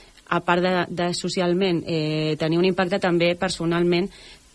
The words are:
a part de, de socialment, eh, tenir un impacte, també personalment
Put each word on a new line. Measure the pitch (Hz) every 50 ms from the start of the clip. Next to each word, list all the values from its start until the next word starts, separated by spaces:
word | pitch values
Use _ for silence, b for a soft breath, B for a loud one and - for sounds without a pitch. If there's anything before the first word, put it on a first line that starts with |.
| B B B B B -
a | 170 175
part | - - 175 175 180
de, | 180 185 180 170
de | - 180 165 175 175 175
socialment, | - - 175 - 190 175 175 175 185 196 185 170 160 -
eh, | - 170 160 151 151 156 156 156 156 156 147
tenir | 165 160 165 170
un | 180
impacte, | 190 180 196 190 175 202
també | 196 - 180 170 170 170 170 175
personalment | 175 196 180 - - 165 170 170 170 175 175 175 170 196 196 B B B B B B B B